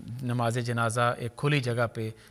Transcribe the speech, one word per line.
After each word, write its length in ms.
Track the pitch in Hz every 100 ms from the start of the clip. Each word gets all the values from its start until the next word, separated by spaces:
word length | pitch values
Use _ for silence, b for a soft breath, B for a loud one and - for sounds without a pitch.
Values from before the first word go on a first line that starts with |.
| - 120
नमाज 360 | 127 120 117 120
जनाजा 520 | 117 120 117 117 120
एक 240 | - 120 -
खुली 260 | 147 147
जगह 260 | 123 117 117
पे 260 | - 110 110 B